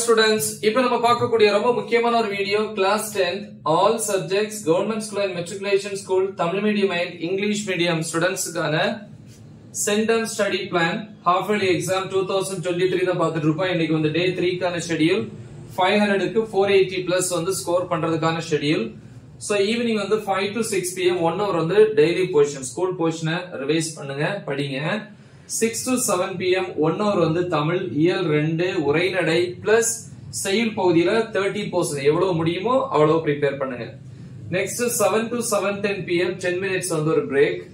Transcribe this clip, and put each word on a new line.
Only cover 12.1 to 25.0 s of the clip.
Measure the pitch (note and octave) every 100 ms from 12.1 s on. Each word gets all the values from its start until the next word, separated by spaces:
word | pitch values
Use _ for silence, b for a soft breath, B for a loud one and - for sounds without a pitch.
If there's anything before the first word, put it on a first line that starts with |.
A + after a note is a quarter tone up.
two | F#3+ F#3+
thousand | G3 F#3 F#3+ F3+
twenty-three | F3 F#3 F3+ F3+
தான் | E3
பார்த்துட்டு | E3 D#3 D3+
இருக்கோம். | D3+ F#3
இன்னைக்கு | F3 D#3+ D#3
வந்து | D3+ D3+
டே | F#3 F3
த்ரீக்கான | F3+ F3+ F#3 F3 E3
ஷெட்யூல், | D#3+ D#3+ G3 A3 - B B - -
ஃபைவ் | F#3 G#3
ஹண்ட்ரடுக்கு | G#3 G3 F3 A3+ A3
ஃபோர் | F#3+ G3+ G3
எயிட்டி | F#3 F#3 D#3
பிளஸ் | F3+ F3+ F3
வந்து | E3+ F#3
ஸ்கோர் | E3 F3+ F3
பண்றதுக்கான | E3+ D#3+ D#3+ D#3+ E3 D#3+
ஷெட்யூல். | D3 C#3+ F3 A3+ - B B B - -
So, | G3+ G3
ஈவினிங் | A#3 A#3 A3
வந்து | G3+ G#3+ -
five | F#3+ G3+ A3
to | G#3+
six | G3 - F#3+
P | F3+
M | F3 E3
one | F#3
hour | G3+ E3+
வந்து | D#3+ G3+ G#3+ D3
டெய்லி | D#3 F3 F3
போர்ஷன், | D3 C#3+ C#3+ B2+
ஸ்கூல் | - F3+ -
போர்ஷனை | E3 D#3 D#3+ E3+ F3+ -
ரிவைஸ் | C3+ D#3+ D#3 -
பண்ணுங்க, | C#3+ C#3 E3 G3+ -
படிங்க. | C#3 C#3+ C3+ D#3+ G#3